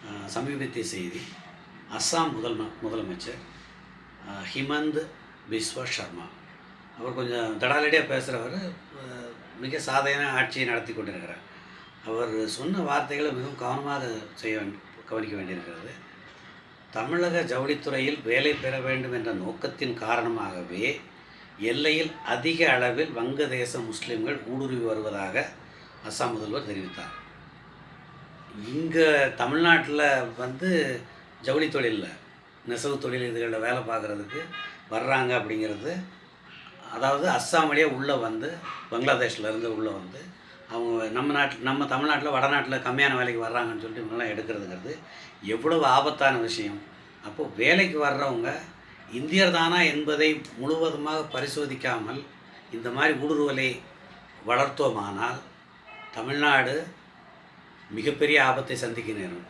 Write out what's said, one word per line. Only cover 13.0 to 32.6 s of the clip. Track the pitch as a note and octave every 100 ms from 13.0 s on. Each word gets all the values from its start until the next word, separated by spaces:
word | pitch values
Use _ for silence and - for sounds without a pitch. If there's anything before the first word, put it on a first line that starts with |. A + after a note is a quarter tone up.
| C#3+ C#3+ D3+
மிகவும் | B2+ C3+ C3+
கவனமாக | B2 C#3+ C#3+ C#3 B2+ A2 G#2 -
செய்ய | A2+ G#2+
வேண்டி-, | G2+ G2+ - - -
கவனிக்க | A2 G#2 G2+
வேண்டியிருக்கிறது. | F#2 F2+ F2 - - B1+ - - - - - - - - -
"தமிழக | A2 B2+ E3+ F3 F3
ஜவுளித்துறையில் | D3+ B2+ C3+ D3 D3 C3+ C3+ D3
வேலை | A2+ B2 D3
பெற | C#3+ C3 C3
வேண்டும் | C3 C3 B2
என்ற | B2 A2+
நோக்கத்தின் | G#2 - - C3+ - C3
காரணமாகவே | A#2 A2 A#2+ A#2 A2+ G2 F2+ F2+ F#2 B2 D3 - - - - - -
எல்லையில் | A2 C3 D3+ D#3 D#3+ - -
அதிக | B2 D#3 E3 D#3+
அளவில் | B2 B2 A#2+ D#3+ A#2
வங்கதேச | B2 C#3 C#3+ B2+ A#2+ A#2+ A2+
முஸ்லிம்கள் | G#2 - A#2 A2+ G#2 A2+
ஊடுருவி | C3 C3+ B2+ A2+
வருவதாக | G#2+ G#2+ G2 F#2+ A2+ C3 - - - - - A2
அஸ்ஸாம் | - B2+
முதல்வர் | A2+ G#2 B2+ G#2
தெரிவித்தார்." | G2 F#2 F#2+ F#2 - - - - - - - - - - - - - - G#2 A2
இங்க | C#3+ D#3+ E3 D#3+ D3 C3+ -
தமிழ்நாட்டுல | B2+ D3+ E3+ E3 C#3+ D3 D3 C3+ A#2 A#2
வந்து | B2+ C3+ F#3 E3+ C#3 A#2+ - - - -
ஜவுளி | C3 D3 D#3+
தொழில்ல, | C#3+ A#2 G#2 F#2 - - - - -